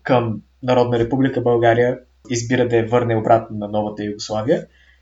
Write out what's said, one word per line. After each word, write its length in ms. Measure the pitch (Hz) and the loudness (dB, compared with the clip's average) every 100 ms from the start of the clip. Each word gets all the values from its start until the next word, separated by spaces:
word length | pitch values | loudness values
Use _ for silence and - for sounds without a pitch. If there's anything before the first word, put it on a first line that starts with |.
към 380 | - 123 113 107 - - | 0 0 0 -6 -10 -10
Народна 360 | 127 123 117 117 | 0 2 2 2
република 420 | 117 135 135 127 | 0 0 0 0
България, 560 | 120 120 117 117 123 127 _ _ - | 0 2 2 4 2 -2 _ _ -6
избира 380 | 117 117 127 117 | -6 -2 0 2
да 100 | 117 | 0
я 80 | 113 | 2
върне 300 | 120 117 110 | 0 0 0
обратно 420 | 107 113 113 107 | 2 2 0 -10
на 100 | 104 | -4
новата 360 | 104 107 107 | -4 -4 -6
Югославия. 640 | 104 101 - 107 117 175 - _ _ _ | -8 -8 -6 -4 -2 -2 -4 _ _ _